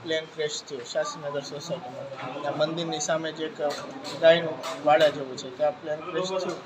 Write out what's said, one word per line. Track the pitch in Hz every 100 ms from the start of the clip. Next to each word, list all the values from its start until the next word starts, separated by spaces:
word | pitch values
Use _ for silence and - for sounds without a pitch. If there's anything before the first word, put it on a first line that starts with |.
પ્લેન | 170 160
ક્રેશ | 160 156 151 - -
થયું. | 135 117
શાસ્ત્રીનગર | 156 151 170 143 143
સોસાયટીમાં | 131 143 151 - - - - - - 131
ત્યાં | 147 143
મંદિરની | 156 165 170 156
સામે | - 160 160
જ | 156
એક | 156 147 147 143 135 139 - 139
ગાયનું | 160 170 165 160 - - 147
વાડા | 156 156
જેવું | 143 135 127
છે, | 135 127
ત્યાં | 151 147
પ્લેન | 160 151
ક્રેશ | 156 160 185
થયું. | 185 180 156